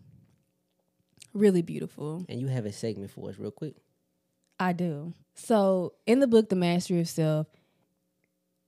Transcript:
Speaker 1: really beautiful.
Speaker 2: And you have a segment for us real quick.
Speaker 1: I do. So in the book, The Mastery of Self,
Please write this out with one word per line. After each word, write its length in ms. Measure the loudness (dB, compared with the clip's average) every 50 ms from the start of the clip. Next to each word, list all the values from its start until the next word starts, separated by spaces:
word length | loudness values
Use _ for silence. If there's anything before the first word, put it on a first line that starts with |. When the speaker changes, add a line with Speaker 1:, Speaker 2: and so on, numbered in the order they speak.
| _ -20 -20 -20 _ _ _ _ _ _ _ _ _ _ _ _ _ _ _ _ _ _ _ _ -20 -10 -2
Speaker 1:
really 280 | 2 4 4 4 4
beautiful. 640 | 0 -2 -6 -8 -8 -10 -10 -10 -10 -8 -8 -10 -10 -10
Speaker 2:
And 100 | -8 -6
you 80 | -4 -4
have 180 | -4 -4 -4
a 60 | -6
segment 400 | -6 -6 -6 -6 -6 -8 -10 -12
for 180 | -14 -14 -14 -14
us 80 | -12 -10
real 140 | -12 -12
quick. 240 | -10 -10 -12 -12 -12 _ _ _ _ _ _ _ _ _ _ _ _ _ _ _ _ -2
Speaker 1:
I 140 | -2 -2 0
do. 400 | -2 -2 -4 -4 -6 -10 -12 -14 -16 _ _ _
So 580 | -12 -2 0 2 4 4 4 2 2 0 -4 -8 _ _ 2
in 120 | 4 4
the 60 | 6 6
book, 220 | 6 6 6 4
The 60 | 2
Mastery 440 | 2 2 2 2 2 0 0 0 0
of 60 | 0 0
Self, 380 | 0 0 2 2 2 0 -2 -4 _ _ _ _ _ _ _ _ _ _ _ _ _ _ _ _ _ _ _ _ _ _ _